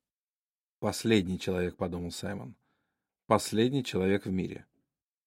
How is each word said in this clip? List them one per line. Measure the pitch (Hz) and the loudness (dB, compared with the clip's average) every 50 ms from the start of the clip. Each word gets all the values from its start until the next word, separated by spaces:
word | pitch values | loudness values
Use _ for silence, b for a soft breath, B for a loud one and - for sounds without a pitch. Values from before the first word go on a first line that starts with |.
| _ _ _ _ _ _ _ _ _ _ _ _ _ _ _ - | _ _ _ _ _ _ _ _ _ _ _ _ _ _ _ -4
«Последний | - 107 101 - - 110 113 104 90 90 92 82 | -2 -2 -2 0 2 4 4 4 4 2 -2 -4
человек», | - 98 92 90 90 90 - - | -2 -2 -2 0 -2 -2 -2 -4
подумал | 98 90 87 87 87 85 | -4 -4 -4 -4 -6 -6
Саймон. | - - - 95 98 98 - 131 - _ _ _ _ _ _ _ _ _ _ _ _ _ _ - | -8 -8 -8 -8 -8 -8 -10 -12 -16 _ _ _ _ _ _ _ _ _ _ _ _ _ _ 2
«Последний | 110 101 - - 104 104 117 127 139 139 120 | 2 4 2 2 2 2 2 4 2 0 -2
человек | - - 95 92 95 98 98 - | -2 0 0 2 2 2 0 0
в | 104 | -2
мире». | 92 92 87 - - - - _ _ _ _ _ _ _ _ _ _ _ _ | -2 -2 -2 -2 -6 -10 -16 _ _ _ _ _ _ _ _ _ _ _ _